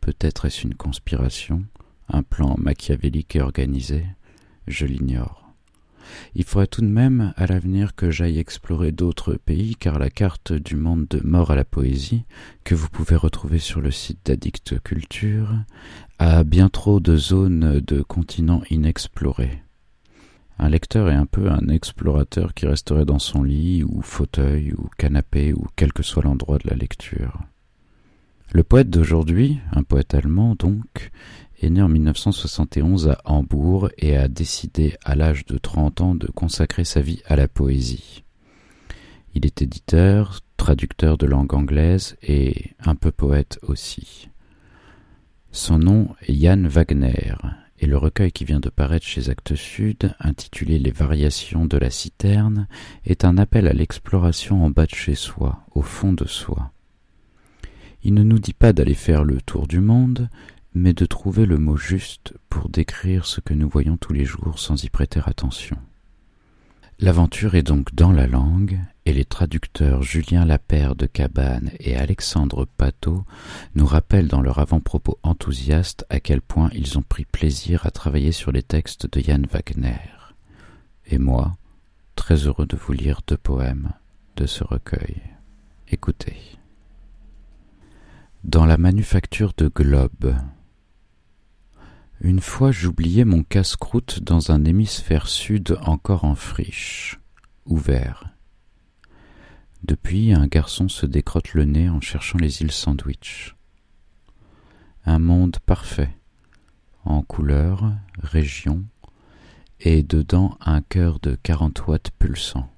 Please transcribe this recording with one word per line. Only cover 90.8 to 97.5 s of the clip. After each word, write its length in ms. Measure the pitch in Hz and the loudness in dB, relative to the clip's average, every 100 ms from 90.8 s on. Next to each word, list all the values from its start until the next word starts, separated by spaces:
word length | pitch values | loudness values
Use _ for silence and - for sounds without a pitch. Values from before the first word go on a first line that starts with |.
| _ _ _ _ _ _ _ _ _ _ - - - - | _ _ _ _ _ _ _ _ _ _ -20 -20 -20 -6
Une 160 | 90 92 | 0 0
fois, 300 | - - 135 | 0 0 2
j'oubliais 540 | 120 87 85 85 95 | 2 -2 -2 0 2
mon 180 | 120 87 | 4 4
casse-croûte 800 | 76 98 92 - - 120 - - | 2 0 0 -4 -4 -4 -4 -10
dans 300 | 87 85 78 | 0 0 4
un 120 | 76 | 2
hémisphère 600 | 76 90 107 - - 78 - | 4 2 0 -4 -2 -2 -2
sud 500 | - - 107 87 85 | -8 -2 -4 -2 -4
encore 400 | - 78 - 92 | -2 -2 0 0
en 140 | 76 71 | 0 -2
friche, 800 | - - - - - - - - - _ _ | -4 -8 -8 -8 -12 -12 -12 -14 -20 _ _